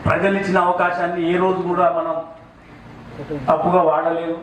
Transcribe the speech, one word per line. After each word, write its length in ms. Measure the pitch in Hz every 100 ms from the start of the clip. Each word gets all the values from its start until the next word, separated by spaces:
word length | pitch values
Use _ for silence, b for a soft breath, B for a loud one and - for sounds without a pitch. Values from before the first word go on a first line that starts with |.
ప్రజలు 340 | - 165 196 196
ఇచ్చిన 200 | 190 185
అవకాశాన్ని 760 | 175 180 175 175 175 175 165
ఏ 20 | 175
రోజు 260 | 185 180
కూడా 220 | 175 175 170
మనం 260 | 170 165 160 - - - - - - - - - - 139 147 131
తప్పుగా 340 | - - 180
వాడలేదు. 560 | 160 156 165 165 165 170